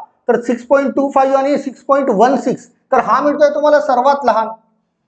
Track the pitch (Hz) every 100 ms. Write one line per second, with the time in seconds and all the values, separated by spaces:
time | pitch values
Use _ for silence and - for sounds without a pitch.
0 | - _ - 226 233 233 - 277 277 226
1 | 277 269 269 269 277 285 262 226 - 277
2 | 254 196 240 269 269 180 - _ _ 254
3 | 208 247 294 285 294 302 294 294 294 240
4 | 262 285 247 214 214 - _ _ _ _